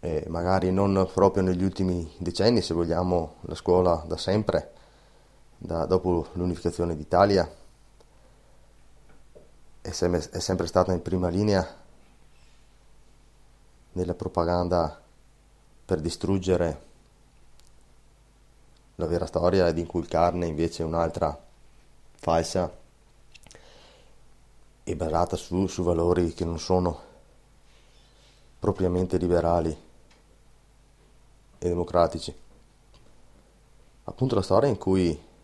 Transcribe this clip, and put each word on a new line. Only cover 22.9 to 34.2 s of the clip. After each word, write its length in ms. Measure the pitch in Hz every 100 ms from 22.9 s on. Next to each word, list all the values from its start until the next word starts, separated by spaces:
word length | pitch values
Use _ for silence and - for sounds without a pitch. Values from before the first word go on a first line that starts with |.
| _ _ - - - - - - - - - - - - - - - - _
e 120 | - 78
basata 400 | 80 80 87 90
su, 300 | - 90 95
su 160 | -
valori 500 | 87 82 85 85 85
che 120 | -
non 140 | 85 82
sono 420 | - 92 90 - - - - - _ - - - - - - - - - - -
propriamente 580 | 101 98 92 90 90 92
liberali 680 | 87 87 82 85 82 76 - - - _ _ - - - _ _ _ _ - - - - _ -
e 100 | 87
democratici. 680 | 85 85 87 85 82 - - - - - _ _ - - - - - _ _ _ - - _
Appunto 300 | - -